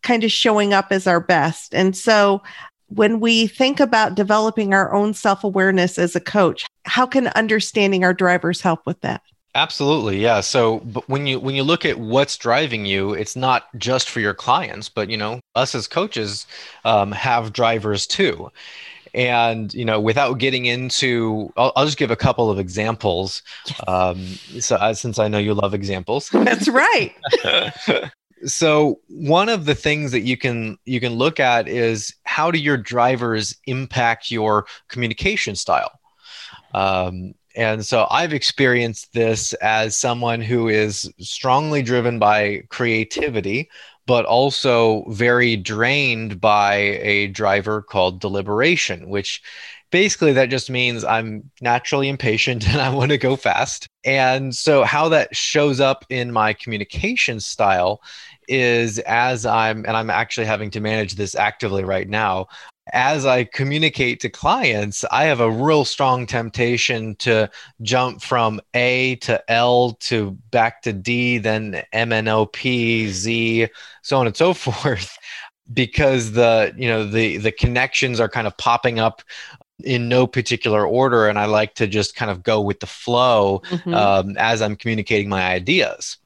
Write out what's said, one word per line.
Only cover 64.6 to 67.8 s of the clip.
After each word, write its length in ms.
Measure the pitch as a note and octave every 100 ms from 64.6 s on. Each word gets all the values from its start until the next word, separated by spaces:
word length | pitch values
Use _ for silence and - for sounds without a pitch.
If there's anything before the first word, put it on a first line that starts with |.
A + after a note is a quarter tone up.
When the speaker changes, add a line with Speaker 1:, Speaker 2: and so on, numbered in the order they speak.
| D#3+ G#2+ G#2 - -
Speaker 2:
I 140 | B2+ D#3
have 140 | B2+
a 120 | A2+
real 340 | A2 C#3+ D#3 C3+
strong 400 | - C3+ B2+ A#2+
temptation 880 | B2 A2+ - A#2+ A#2+ - A#2+ A2 G#2
to 300 | B2 A2 G#2+ - - _